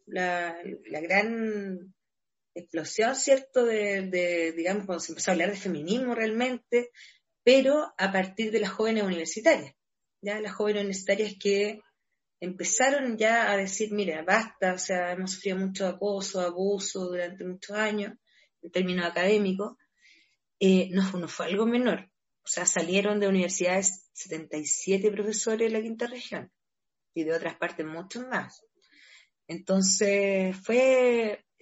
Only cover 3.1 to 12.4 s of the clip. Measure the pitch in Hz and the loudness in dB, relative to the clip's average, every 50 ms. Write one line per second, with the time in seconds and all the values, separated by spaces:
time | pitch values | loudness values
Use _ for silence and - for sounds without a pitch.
3.1 | 262 269 - 285 269 269 269 - - 254 240 233 220 214 208 202 196 196 190 190 | 2 2 4 4 4 4 4 0 0 2 2 2 2 0 0 0 0 -2 -2 -2
4.1 | 185 180 180 175 175 170 165 165 165 165 165 175 196 208 196 196 180 165 - - | -2 0 0 0 0 0 0 -2 -2 -2 -2 -2 -2 -2 -2 -4 -6 -6 -6 -8
5.1 | 160 - - - 185 - - 196 202 190 - 196 170 147 147 170 208 247 254 247 | -8 -6 0 0 0 2 2 -2 -2 -4 -4 -6 -4 -4 -2 -2 0 0 0 -2
6.1 | 233 226 220 220 220 226 247 254 254 240 _ - - 240 240 240 _ - - - | -2 -2 -2 -2 0 0 -2 -2 -2 -6 _ 0 0 0 0 0 _ -20 -20 -20
7.1 | - _ _ _ _ _ - 240 254 269 254 269 285 302 302 - - - 190 190 | -20 _ _ _ _ _ 6 8 8 8 8 6 4 2 2 -2 -4 -2 -2 0
8.1 | 190 190 185 190 - - 226 214 208 226 208 190 - - 220 220 220 220 208 190 | 2 0 0 -2 -2 -4 -4 0 0 0 0 0 -2 -2 0 0 2 2 0 0
9.1 | 180 165 160 - - 220 220 330 302 - - 135 - _ _ _ _ _ _ _ | -2 -2 -4 -6 -4 2 4 4 4 4 2 -8 -16 _ _ _ _ _ _ _
10.1 | _ _ - 202 208 214 214 202 190 - 208 208 208 208 202 196 190 190 - - | _ _ -8 -6 -6 -6 -6 -6 -4 -2 0 0 0 0 0 -2 -4 -4 0 0
11.1 | 202 208 214 202 196 - - 202 196 202 202 208 226 - - _ _ _ _ _ | 2 2 2 -2 -4 -4 0 2 2 2 2 0 -4 -8 -16 _ _ _ _ _
12.1 | _ _ _ _ _ - | _ _ _ _ _ -12